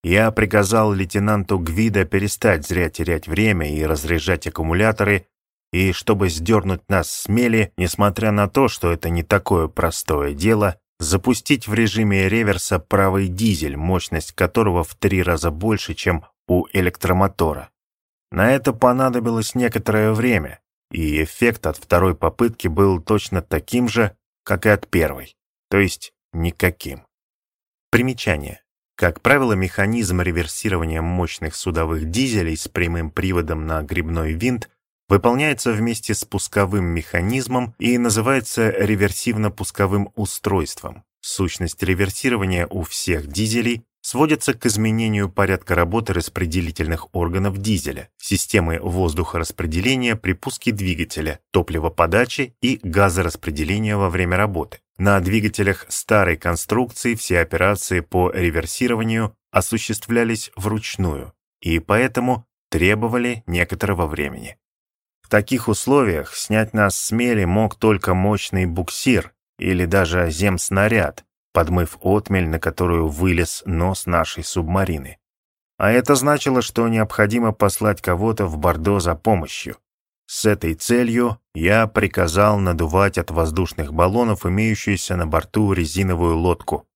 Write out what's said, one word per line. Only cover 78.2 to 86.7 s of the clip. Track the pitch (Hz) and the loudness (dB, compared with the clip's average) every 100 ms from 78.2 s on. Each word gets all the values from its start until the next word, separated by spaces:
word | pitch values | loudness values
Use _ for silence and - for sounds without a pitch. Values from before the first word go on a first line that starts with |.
| 110 110 95 | 0 0 -2
в | 78 | 0
Бордо | 87 80 85 101 | 0 0 0 2
за | 85 80 | 0 0
помощью. | - 98 76 - - - _ _ _ _ _ | 0 0 -2 -10 -12 -16 _ _ _ _ _
С | - 110 | -2 0
этой | 101 82 80 | 0 -2 -4
целью | - 120 120 117 120 110 _ | 0 2 2 2 0 -2 _
я | 85 82 110 110 | -2 2 4 2
приказал | 110 98 - 85 87 104 104 | 0 -2 0 0 4 4 4
надувать | 92 82 80 90 98 87 | 2 0 2 2 2 0
от | 82 | -4
воздушных | 80 82 80 87 - 73 | -2 0 0 -4 -4 -6
баллонов | 80 87 110 117 101 - | 2 2 2 0 0 0
имеющуюся | 92 110 107 - 98 - 90 | 0 0 0 -2 -2 -2 -4
на | 80 | 0
борту | 80 71 107 104 | -2 0 0 2
резиновую | 92 80 85 95 87 85 82 | 2 0 0 0 2 2 2
лодку. | 87 85 - | 0 0 -4